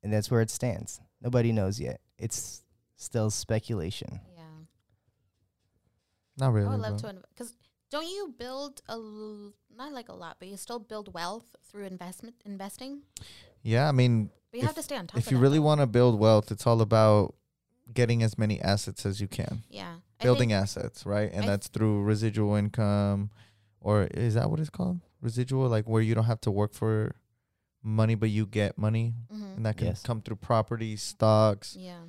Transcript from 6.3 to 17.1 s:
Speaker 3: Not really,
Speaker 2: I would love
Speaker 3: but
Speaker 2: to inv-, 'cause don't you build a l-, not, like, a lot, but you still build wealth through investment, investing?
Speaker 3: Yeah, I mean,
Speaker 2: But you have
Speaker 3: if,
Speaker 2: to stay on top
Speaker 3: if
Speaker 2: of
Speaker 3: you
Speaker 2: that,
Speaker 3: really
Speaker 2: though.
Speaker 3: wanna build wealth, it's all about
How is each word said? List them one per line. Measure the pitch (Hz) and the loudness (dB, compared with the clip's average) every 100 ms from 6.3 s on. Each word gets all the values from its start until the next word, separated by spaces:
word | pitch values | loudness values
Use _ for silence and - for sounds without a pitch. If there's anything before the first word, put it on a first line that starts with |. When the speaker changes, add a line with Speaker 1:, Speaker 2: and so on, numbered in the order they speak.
| - | -2
Speaker 3:
Not | 131 | 2
really, | 110 101 | 4 2
Speaker 2:
I | |
would | 104 | 0
love | 107 104 | -2 -6
Speaker 3:
but | 110 | -6
Speaker 2:
to | 92 | -12
inv-, | - _ | -20 _
'cause | 240 _ _ _ _ | -14 _ _ _ _
don't | 285 330 | -8 -8
you | 381 381 240 | -8 -10 -10
build | 247 262 285 277 - | -12 -10 -12 -14 -14
a | |
l-, | 226 220 214 214 208 208 208 _ | -12 -12 -14 -14 -16 -18 _ _
not, | 214 277 | -18 -14
like, | 269 233 | -14 -16
a | |
lot, | 185 170 - | -16 -18 -18
but | 185 | -18
you | 196 | -16
still | - 240 | -12 -12
build | 208 214 196 | -10 -14 -12
wealth | 180 175 220 _ _ | -8 -8 -8 _ _
through | _ 202 196 | _ -14 -14
investment, | 185 175 185 226 240 | -12 -14 -14 -18 _
investing? | 208 196 196 - 254 285 285 - - - - _ | -16 -12 -12 -14 -14 -14 _ -20 -18 -20 -20 _
Speaker 3:
Yeah, | 113 113 151 | 0 2 4
I | |
mean, | 131 123 117 104 _ _ | 4 4 4 0 _ _
Speaker 2:
But | 233 | -4
you | 123 | -4
have | |
Speaker 3:
if, | - | -2
Speaker 2:
to | |
stay | - 269 | -8 -8
on | 175 | -6
top | - | -6
Speaker 3:
if | - | 0
Speaker 2:
of | |
Speaker 3:
you | 131 | 4
Speaker 2:
that, | |
Speaker 3:
really | 135 151 | 6 6
Speaker 2:
though. | 151 | 4
Speaker 3:
wanna | 147 135 | 4 4
build | 117 123 107 | 6 6 6
wealth, | 110 107 - | 6 6 4
it's | 104 - | -2 2
all | 113 | 4
about | 107 110 110 | 4 6 8